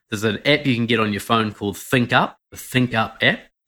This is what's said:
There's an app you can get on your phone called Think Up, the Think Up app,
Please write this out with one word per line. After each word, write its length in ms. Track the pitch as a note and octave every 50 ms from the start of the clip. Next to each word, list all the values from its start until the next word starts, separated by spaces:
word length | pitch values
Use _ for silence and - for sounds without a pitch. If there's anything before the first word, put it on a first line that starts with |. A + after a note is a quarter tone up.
| _ _
There's 160 | A2+ G2 G#2+
an 140 | A2 G2+ - -
app 220 | C#3 D3 D3 C#3+
you 80 | C#3 A#2+
can 120 | A2+ A#2
get 120 | A2+ A#2 A2
on 140 | A2 G#2+
your 80 | G2+ G2
phone 320 | - - A#2 A2+ A2 G#2+
called 240 | G2+ - G#2 G2+ F2+
Think 360 | - - - - B2 A#2+ -
Up, 280 | B2 C3+ F3 - - _ _ _
the 60 | G#2+
Think 380 | - - - - B2+ B2+ B2 A#2
Up 240 | A2+ G#2+ G2+ - -
app, 200 | A2 C3+ G#3 - - _ _ _ _